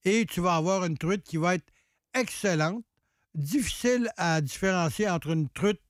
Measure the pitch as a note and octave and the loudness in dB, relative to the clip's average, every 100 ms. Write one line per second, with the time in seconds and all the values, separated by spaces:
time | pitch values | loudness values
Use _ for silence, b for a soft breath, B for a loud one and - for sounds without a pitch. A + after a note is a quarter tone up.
0 | F#3+ A3 G#3 - F3 E3 D#3+ F#3+ F3+ D#3 | 4 2 2 0 0 2 2 0 0 -2
1 | D#3+ G3+ - D#3+ E3+ F3+ - _ _ _ | -2 -4 -4 -2 0 0 -4 _ _ _
2 | _ B3+ B3 - G#3 D#3+ D#3 G#3+ - _ | _ -4 -4 -2 0 2 0 -2 -10 _
3 | _ _ _ D#3 C#3+ C4 A3+ - A#3+ B3 | _ _ _ -8 -2 -2 -2 -2 0 2
4 | A#3 - E3+ D#3+ C#3+ - F#3+ F#3 E3 - | 0 0 0 2 0 -2 0 2 0 0
5 | G#3 E3+ C#3+ D#3+ C#3+ - F#3+ G#3 _ | 0 0 -2 -2 -2 0 0 0 _